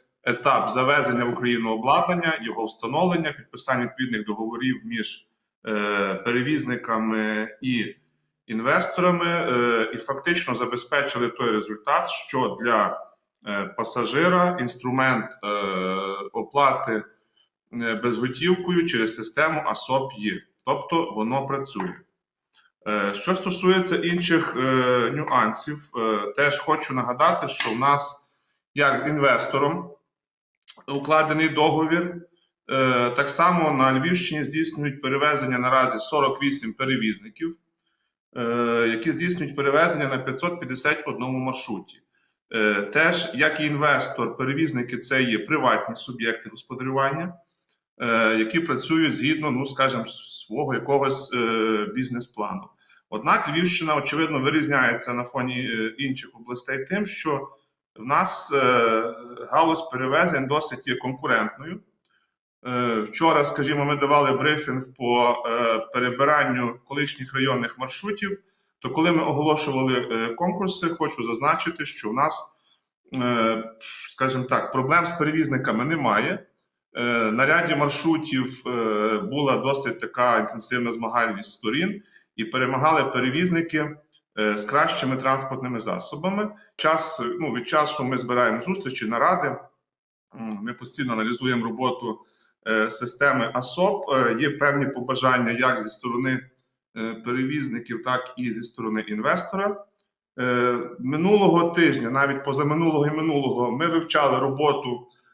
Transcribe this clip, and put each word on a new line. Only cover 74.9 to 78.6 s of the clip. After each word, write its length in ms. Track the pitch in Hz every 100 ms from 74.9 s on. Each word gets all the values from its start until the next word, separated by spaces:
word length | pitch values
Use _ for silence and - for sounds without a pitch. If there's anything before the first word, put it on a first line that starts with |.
| 170 170
з 60 |
перевізниками 720 | - 151 156 147 131 131 110 131
немає. 600 | 160 123 104 135 202 - _ _ _ _
Е, 100 | - 120 117 110
на 140 | 110 135
ряді 300 | 165 170 147
маршрутів, 880 | 143 - 165 156 151 131 127 -